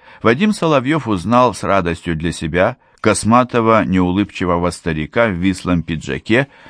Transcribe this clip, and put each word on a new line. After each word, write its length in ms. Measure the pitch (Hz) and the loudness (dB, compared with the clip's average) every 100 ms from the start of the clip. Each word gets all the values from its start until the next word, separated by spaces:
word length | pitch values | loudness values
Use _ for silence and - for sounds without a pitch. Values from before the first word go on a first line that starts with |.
| - - | -20 -4
Вадим 300 | 107 123 214 | 0 2 0
Соловьёв 560 | 202 165 143 123 160 117 | 0 0 2 0 -2 -2
узнал 460 | 98 87 123 123 | -2 0 2 2
с 80 | 95 | 0
радостью 540 | 90 98 85 82 - 80 | 0 0 0 -4 -4 -4
для 160 | 82 | -4
себя 440 | - 82 85 104 123 _ _ | -4 -4 0 0 -2 _ _
косматого, 840 | 117 104 107 120 123 120 113 110 | -2 0 2 2 2 0 2 2
неулыбчивого 840 | 87 92 90 92 98 - 90 87 87 | 2 0 2 0 -2 -4 -2 0 -2
старика 560 | - 85 78 78 117 117 | -4 -6 -6 -4 -2 0
в 60 | |
вислом 500 | 87 95 90 92 87 | 0 -2 -2 -2 -2
пиджаке 640 | 78 80 69 69 - 110 139 - - | -2 -6 -6 -8 0 0 0 -8 -20